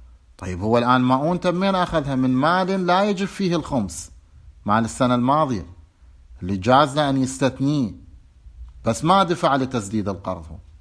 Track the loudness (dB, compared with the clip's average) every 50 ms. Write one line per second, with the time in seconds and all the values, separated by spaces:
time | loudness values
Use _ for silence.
0 | -20 -20 -20 -20 _ -20 -18 -12 -10 -8 -6 -4 0 2 2 2 4 4 4 4
1 | 4 4 2 2 2 0 -2 0 0 -2 0 0 0 0 0 0 0 0 -2 -2
2 | -2 0 0 0 0 2 2 2 2 2 2 2 0 0 0 0 0 2 2 2
3 | 2 2 0 -2 -4 -4 -4 -2 -2 0 0 -2 -2 -2 -2 -2 -2 -4 -6 -10
4 | -14 -16 -20 -20 -20 _ -20 -20 -20 -20 -20 -10 -2 2 2 2 2 0 -2 0
5 | 0 2 2 2 2 2 2 2 2 0 -2 -4 -8 -10 -16 -20 -20 _ _ _
6 | -20 -20 -20 -20 -20 -20 -16 -10 -6 -4 -4 -2 2 4 4 6 4 4 2 0
7 | 0 0 0 0 0 -2 -2 -2 -2 -2 0 -2 -2 -2 0 0 -2 -4 -6 -10
8 | -18 -20 -20 -20 -20 -20 _ -20 -20 -20 -20 -18 -18 -18 -18 -6 -4 -4 -2 0
9 | 2 4 4 4 4 2 0 0 0 2 2 0 0 -2 -4 -4 -4 -4 -4 -4
10 | -4 -4 -6 -6 -6 -8 -8 -8 -10 -14 -16 -18 -18 -20 -20 -20